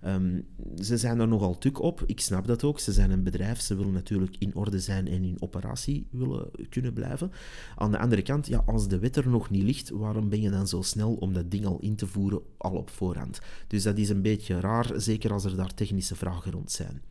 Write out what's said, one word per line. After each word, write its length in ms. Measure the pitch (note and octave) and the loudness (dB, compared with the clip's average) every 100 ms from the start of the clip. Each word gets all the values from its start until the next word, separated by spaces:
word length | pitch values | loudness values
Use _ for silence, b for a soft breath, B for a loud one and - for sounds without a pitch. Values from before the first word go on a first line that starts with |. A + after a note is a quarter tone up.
Ehm, 380 | - F#2+ F#2 F2+ - - - - | 0 0 2 0 -4 -10 -10 -6
ze 200 | G#2 A#2+ | -2 0
zijn 220 | A#2+ A#2 | 2 2
daar 100 | A2+ | 4
nogal 300 | A2 G2 F2+ | 4 2 2
tuk 220 | C3+ C#3 | 0 2
op. 220 | E3 E3+ - | -2 0 -2
Ik 140 | G#2 | 0
snap 260 | - F#2 G2 | 0 0 2
dat 180 | A#2 | 2
ook. 140 | C#3+ D3 | 2 0
Ze 140 | - | 4
zijn 180 | G2+ G2 | 6 6
een 120 | F#2+ | 6
bedrijf. 380 | F#2+ F2+ F#2+ A#2+ | 2 0 -2 -2
Ze 160 | - G2 | -2 0
willen 160 | G2+ | 0
natuurlijk 440 | F#2 F2+ G2+ F#2 - | 0 0 0 0 0
in 160 | G2 | -4
orde 260 | G2 G#2 G2 | -2 0 0
zijn 280 | F2+ F#2+ F#2 | 0 -2 0
en 160 | F2+ | 0
in 120 | F#2 F3 | 0 -2
operatie 680 | - - - C3 - C#3+ - | -4 -6 -6 -4 -2 -2 -4
willen 400 | B2 B2+ - - - - | -4 -2 -4 -6 -10 -6
kunnen 240 | - B2 | -4 -4
blijven. 380 | A#2 - C3+ F#3 B B B B B | -2 -4 -4 -6 B B B B B
Aan 140 | G#2+ | 0
de 80 | G#2 | 2
andere 240 | A#2+ A2 | 4 2
kant, 240 | F#2+ C#3 C#3+ | 2 0 2
ja, 160 | - - | 2 4
als 220 | A2+ G#2 | 4 2
de 100 | F#2 | 2
wet 180 | A#2 - | 2 2
er 120 | B2+ | 4
nog 220 | A#2+ - | 2 2
niet 120 | G2 | 2
ligt, 300 | G2 C3+ - | 2 0 -4
waarom 340 | - G#2+ G#2+ G#2+ | -4 -2 0 0
ben 120 | G#2+ | 2
je 100 | G#2+ | 2
dan 180 | G2 F#2+ | 2 0
zo 140 | F2 | 0
snel 320 | F#2+ - G#2+ | -2 0 0
om 180 | A2+ F#2+ | 0 0
dat 180 | F#2 E2+ | 0 0
ding 160 | G2+ - | 0 0
al 120 | - | 0
in 160 | - G#2 | 0 -2
te 100 | G2 | -2
voeren, 340 | - G2 G2 - - | 0 0 0 -4 -6
al 160 | F#2+ | -4
op 180 | F#2+ - | -2 -4
voorhand? 500 | - F#2 E2+ - - B B B | -2 -2 -2 -4 -8 B B B
Dus 160 | G#2+ | 2
dat 160 | G2+ G#2 | 2 2
is 100 | G#2 | 2
een 140 | G2+ | 4
beetje 380 | G2 G#2+ - F2+ | 4 2 0 0
raar, 320 | F#2+ A2+ A#2 G#2 | 2 2 0 0
zeker 360 | G2+ G#2+ A2+ | 0 0 0
als 120 | G2+ | 0
er 120 | G2 F#2 | 0 -2
daar 180 | F#2 | -2
technische 400 | - G2+ G2 F#2 | -2 -2 0 -2
vragen 380 | - F#2 F2 F#2+ | -4 -4 -4 -6
rond 180 | F2 F#2+ | -6 -6
zijn. 320 | - - C#3 - | -6 -6 -8 -12